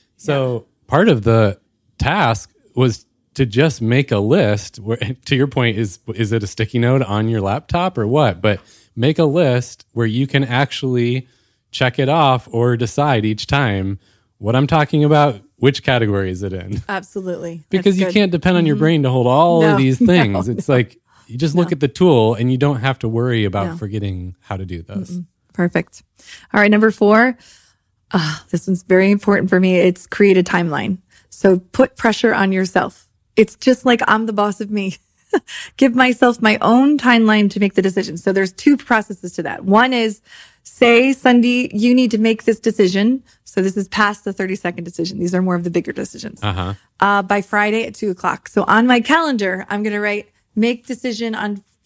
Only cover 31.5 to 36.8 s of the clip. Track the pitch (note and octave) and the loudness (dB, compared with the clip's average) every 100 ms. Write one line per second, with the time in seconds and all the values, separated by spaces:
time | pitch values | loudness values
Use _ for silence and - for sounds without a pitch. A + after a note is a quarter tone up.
31.5 | F#3 - - C4 - A#3 G#3+ A3+ - F#3+ | 2 -2 0 0 0 -2 0 0 0 0
32.5 | F#3+ F#3 F#3 - - - _ _ - G#3 | 0 -2 -2 -4 -8 -20 _ _ 2 2
33.5 | - C4 B3+ C4 A#3+ - A3 A3+ G#3 G#3 | 2 0 2 2 0 2 0 -2 -2 -2
34.5 | F#3+ G#3 G#3 F#3+ - _ _ - E4+ - | -4 -8 -6 -6 -10 _ _ -6 -6 -6
35.5 | - - - C4+ B3 B3+ B3 B3 A#3 G#3+ | -16 -8 2 2 4 2 4 2 2 0
36.5 | - - A#3+ | 2 2 4